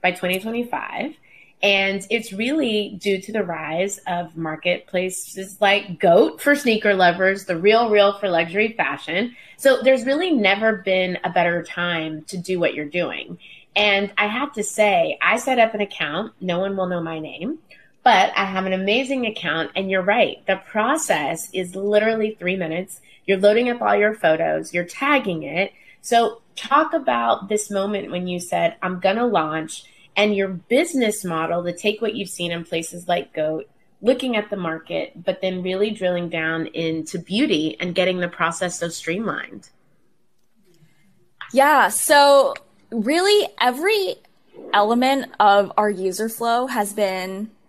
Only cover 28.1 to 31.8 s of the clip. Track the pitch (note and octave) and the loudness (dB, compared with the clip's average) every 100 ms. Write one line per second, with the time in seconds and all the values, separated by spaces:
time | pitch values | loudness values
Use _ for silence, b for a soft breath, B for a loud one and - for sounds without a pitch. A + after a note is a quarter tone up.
28.1 | F3+ F3+ F3 F3 F3 E3+ - F#3 F3+ F#3 | -6 -4 -6 -4 -2 -2 -2 -6 -2 0
29.1 | G3+ A#3+ G3+ D#3 D#3 D#3+ - b b b | 2 2 0 0 -4 -8 -12 b b b
30.1 | - G#3+ G3+ G3 F#3 - B3 E4+ D#4+ A3+ | 0 2 2 -2 -4 0 2 2 0 0
31.1 | G#3+ F#3 E3 D#3+ E3+ F3 F3 | -2 -4 -4 -2 -2 -4 -4